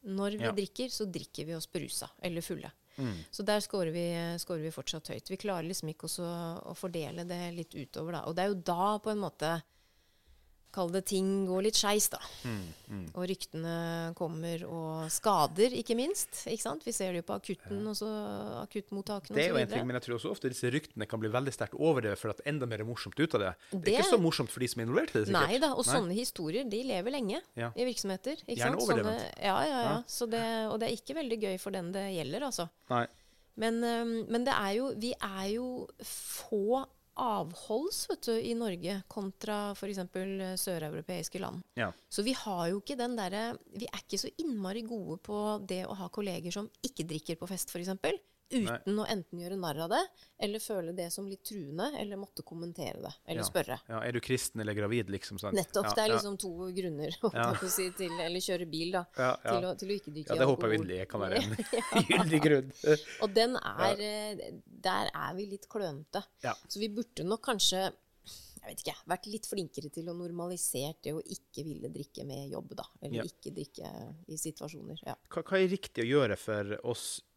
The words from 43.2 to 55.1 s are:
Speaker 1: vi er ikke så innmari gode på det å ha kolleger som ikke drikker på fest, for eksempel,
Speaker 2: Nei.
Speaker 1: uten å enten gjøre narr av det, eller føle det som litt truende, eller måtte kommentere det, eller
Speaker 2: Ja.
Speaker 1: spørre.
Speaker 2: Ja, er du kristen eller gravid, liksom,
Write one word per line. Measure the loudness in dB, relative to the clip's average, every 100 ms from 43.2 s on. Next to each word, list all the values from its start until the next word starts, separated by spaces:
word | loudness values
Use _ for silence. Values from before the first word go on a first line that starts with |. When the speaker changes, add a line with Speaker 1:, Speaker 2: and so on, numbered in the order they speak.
| -2 -2 -4 -6 -10 -10
Speaker 1:
vi | -8
er | -8
ikke | -4 -2
så | -2 -4
innmari | -2 0 0 -2 -2
gode | -4 -4 -6
på | -2 0 2 0 0
det | -2 -2
å | -4
ha | -4
kolleger | -2 -2 -2 -2
som | -4 -6 _
ikke | -6 -4 -4
drikker | -4 -4 -6
på | -4
fest, | -4 -4
for | -4
eksempel, | -4 0 0 0 _ _ _
Speaker 2:
Nei. | 2 2
Speaker 1:
uten | 0 2 2
å | 2
enten | -2 -2 -8
gjøre | -4 -2
narr | 0 0
av | 2
det, | 4 2 _ -20 _
eller | -2 -2
føle | -2 -2 -2 -4
det | -4
som | -4
litt | -6 -8
truende, | -8 -8 -6 -2 -2 -2
eller | -4 -6
måtte | -8 -12
kommentere | -10 -8 -8 -4 -6 -4
det, | -8 -10 -6
eller | -4
Speaker 2:
Ja. | 0
Speaker 1:
spørre. | 0 0 -4 -4
Speaker 2:
Ja, | -4
er | -2
du | -2
kristen | 0 0 0 -2
eller | -2
gravid, | 0 2 0
liksom, | 0